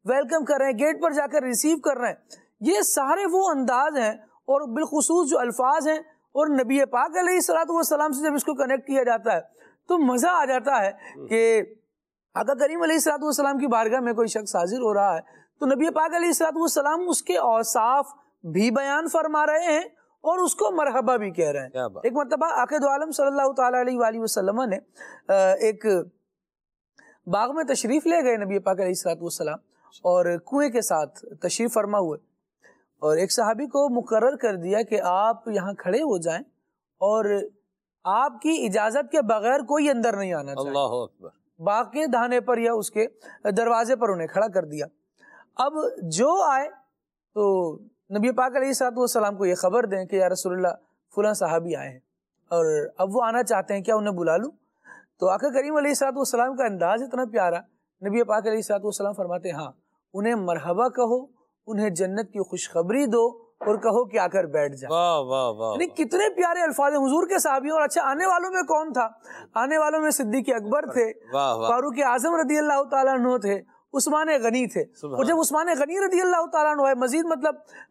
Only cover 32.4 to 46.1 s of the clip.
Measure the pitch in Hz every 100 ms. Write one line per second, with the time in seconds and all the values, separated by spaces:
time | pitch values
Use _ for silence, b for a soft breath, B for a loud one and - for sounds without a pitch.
32.4 | _ _ b b b _ 151 156 190 -
33.4 | 214 220 285 277 285 240 208 220 240 294
34.4 | 233 190 170 208 233 208 180 185 214 226
35.4 | - 202 185 196 180 214 311 190 165 165
36.4 | 269 _ _ _ _ _ 190 220 208 202
37.4 | 214 - _ _ _ _ 180 208 277 240
38.4 | 302 320 240 196 214 240 285 320 220 220
39.4 | 214 277 247 294 294 254 233 202 196 165
40.4 | 139 135 139 139 135 120 113 _ 85 -
41.4 | _ - 165 208 233 247 311 240 240 247
42.4 | 247 240 233 226 202 208 220 - B B
43.4 | 208 196 233 233 233 254 226 185 160 190
44.4 | 220 190 156 151 143 _ _ B B B
45.4 | B - 269 311 392 494 175